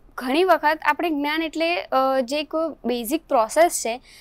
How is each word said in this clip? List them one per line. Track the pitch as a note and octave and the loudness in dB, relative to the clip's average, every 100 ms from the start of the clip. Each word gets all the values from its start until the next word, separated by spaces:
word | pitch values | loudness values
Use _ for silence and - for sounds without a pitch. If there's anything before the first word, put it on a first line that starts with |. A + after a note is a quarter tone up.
| - - | -8 -8
ઘણી | B3+ C#4 | -2 2
વખત | F#4 D#4+ D4 D#4 | 4 4 2 0
આપણે | - D4 F4 | 0 0 -2
જ્ઞાન | D4 D4 D#4 | -2 -2 -2
એટલે, | D#4+ D#4+ E4 E4+ | -4 -2 -2 -2
અ, | - C4 C4 C4+ | -2 0 2 0
જે | A#3+ D4 | -2 -4
એક | D4+ D#4 D#4+ - A#3 | -4 -4 -4 -4 -4
બેઝિક | A#3+ A3+ D#4 - | -4 -2 -4 0
પ્રોસેસ | C4+ A3 D4+ E4+ - | 0 2 4 4 2
છે | A#3 A#3+ - - | -4 -6 -12 -20